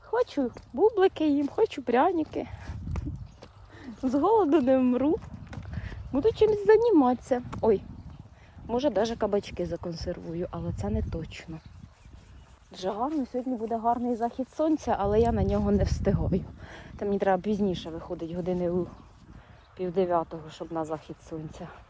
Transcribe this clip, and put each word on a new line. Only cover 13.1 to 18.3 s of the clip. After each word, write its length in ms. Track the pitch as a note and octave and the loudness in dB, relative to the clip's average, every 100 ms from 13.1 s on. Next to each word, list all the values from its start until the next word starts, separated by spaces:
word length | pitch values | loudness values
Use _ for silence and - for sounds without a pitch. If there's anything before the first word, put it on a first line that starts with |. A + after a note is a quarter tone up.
| D#4 A#3+ | -2 -4
сьогодні 240 | B3 B3 B3 | -4 -4 -4
буде 220 | A3 A3+ | -4 -2
гарний 380 | A#3 A#3+ B3 A#3 | 0 0 0 -2
захід 320 | A#3 A#3 B3+ - | -2 -4 -8 0
сонця, 380 | D#4 D4+ - G3+ | 2 2 0 0
але 200 | G3+ G#3+ | 2 4
я 120 | A#3 | 4
на 120 | A3 | 4
нього 280 | G3 G3+ G3+ | 2 2 2
не 120 | G3+ | 2
встигаю. 640 | G3 - - F#3+ - F3+ - - - - - - | 2 2 2 2 2 0 -2 -14 -16 -16 -18 -6
Та 80 | G#3 | -2
мені 140 | G3+ | 0
треба 220 | G3 F#3+ | 2 2
пізніше 480 | G3 G#3 G3+ E3+ E3+ | 0 0 0 0 -6
виходить, 420 | D#3+ - E3+ E3 | -10 -10 -8 -6